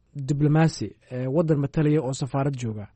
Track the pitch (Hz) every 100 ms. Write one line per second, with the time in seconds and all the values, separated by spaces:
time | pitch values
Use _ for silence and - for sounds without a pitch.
0 | _ 143 135 143 147 156 160 - 101 -
1 | - 127 131 151 160 147 139 160 151 151
2 | 127 135 - 139 139 131 117 107 98